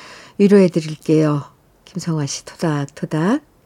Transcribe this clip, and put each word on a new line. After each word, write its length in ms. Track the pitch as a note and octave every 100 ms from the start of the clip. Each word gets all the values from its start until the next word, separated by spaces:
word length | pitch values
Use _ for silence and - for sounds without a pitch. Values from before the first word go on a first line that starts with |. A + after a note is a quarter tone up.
| - - - -
위로해 300 | G3+ G3+ F3+
드릴게요. 760 | E3+ D#3 D3+ - D#3 D#3 D3 - _ _ _
김성화 420 | _ F3 E3+ D#3 C#3
씨 180 | -
토닥토닥. 960 | - - E3+ D3 C#3 - F3 D#3 F3 C#4+ _ _